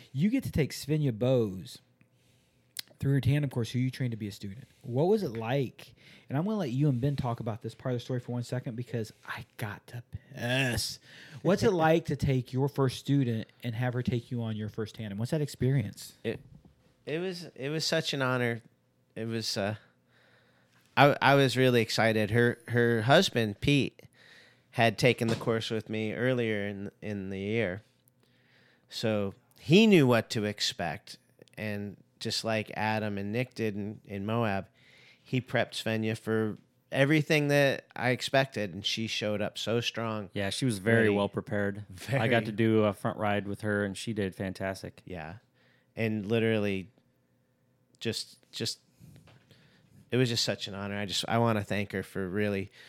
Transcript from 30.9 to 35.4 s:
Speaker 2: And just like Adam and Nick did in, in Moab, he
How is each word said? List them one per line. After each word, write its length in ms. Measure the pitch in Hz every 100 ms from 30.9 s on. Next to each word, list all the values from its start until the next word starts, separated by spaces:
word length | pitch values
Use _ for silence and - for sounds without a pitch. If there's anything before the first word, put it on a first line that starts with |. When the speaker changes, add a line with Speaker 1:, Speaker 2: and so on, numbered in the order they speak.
| 101 - - _ - - -
Speaker 2:
And 400 | 107 101 101 - _ -
just 240 | 113 - 113
like 260 | 110 - -
Adam 420 | 107 110 107 101
and 140 | 101
Nick 200 | 113 127
did 220 | - 110 101
in, 240 | 101 110 -
in 180 | 101 101
Moab, 420 | 117 110 98 - _ _ - - _
he 200 | - 127